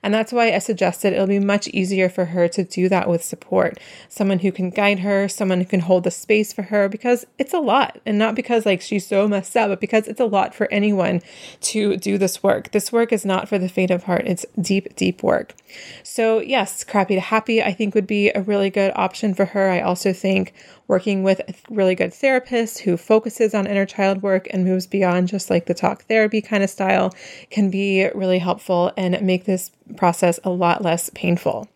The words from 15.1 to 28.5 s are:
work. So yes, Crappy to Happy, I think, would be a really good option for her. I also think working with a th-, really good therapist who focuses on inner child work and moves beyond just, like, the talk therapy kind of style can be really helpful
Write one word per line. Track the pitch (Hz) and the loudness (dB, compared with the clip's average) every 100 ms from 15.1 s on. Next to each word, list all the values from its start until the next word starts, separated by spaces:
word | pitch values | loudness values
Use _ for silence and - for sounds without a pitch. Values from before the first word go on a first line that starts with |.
| 180 | 0
work. | - - - - _ - - - | 0 0 -2 -16 _ -20 -20 -20
So | - - 226 220 | -10 -2 2 2
yes, | - 254 190 - | 0 -2 -2 -6
Crappy | - 208 185 190 | -2 -2 2 0
to | |
Happy, | 175 220 220 226 | 0 -2 2 0
I | 208 | 0
think, | 180 214 214 | -2 0 0
would | 185 | 0
be | 208 202 | 2 2
a | 208 | 0
really | 190 202 196 | 0 0 2
good | 196 196 - | 2 0 0
option | 185 - 214 | -2 -2 -4
for | 185 196 | 0 0
her. | 208 190 | 2 2
I | 180 | 2
also | - 180 196 | 0 0 -2
think | 185 190 190 185 - - - - | 0 0 0 -2 -10 -20 -20 0
working | 180 208 196 | 0 2 0
with | 190 190 | 2 0
a | - | -2
th-, | 185 _ | -12 _
really | 214 190 185 | 0 2 2
good | 180 | -2
therapist | - 277 262 262 240 226 - | 0 0 0 0 -2 -2 -4
who | 208 175 | -2 -2
focuses | - 220 220 - 220 | 2 0 0 -2 0
on | 208 196 | 0 0
inner | 196 196 | 0 -2
child | - 196 190 | 0 0 0
work | 196 190 190 | 0 0 0
and | 185 185 | -2 0
moves | 185 180 | 0 -2
beyond | 196 185 180 180 | 0 2 2 0
just, | 196 - | -2 0
like, | 175 170 | -2 0
the | |
talk | 180 - - | -2 0 -2
therapy | _ 220 214 214 | _ 2 2 0
kind | - 208 | -2 -2
of | 196 | -2
style | - 190 190 190 - - - - | -2 0 2 2 -4 -20 -20 -8
can | - 196 | 0 0
be | 190 202 190 190 - | 0 0 2 2 0
really | 190 185 | 0 0
helpful | 175 | 0